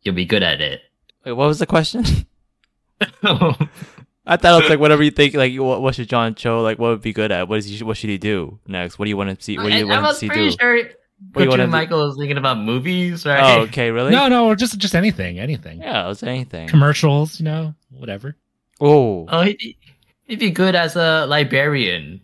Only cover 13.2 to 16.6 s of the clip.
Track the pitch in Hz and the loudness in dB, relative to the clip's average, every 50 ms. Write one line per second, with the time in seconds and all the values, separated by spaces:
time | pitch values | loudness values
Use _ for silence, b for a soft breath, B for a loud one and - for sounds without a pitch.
13.2 | - 151 143 139 135 131 123 113 113 110 120 139 120 117 113 117 123 139 214 262 | -2 0 2 4 6 6 6 4 2 0 -2 -2 -2 0 0 0 2 2 4 4
14.2 | 277 262 247 240 233 220 214 190 247 220 - 202 208 190 - 170 190 214 - - | 4 4 4 4 4 2 2 0 -2 -4 -2 -4 -4 -2 0 0 0 0 -2 -2
15.2 | 95 87 87 90 107 139 156 98 80 80 76 85 - - - 110 87 92 104 - | -6 -8 -6 -8 -6 -6 -6 -8 -8 -14 -16 -14 -10 -4 -4 -4 -4 -4 -8 -8
16.2 | - - 127 131 123 - - 82 | -8 -6 -6 -6 -8 -10 -12 -12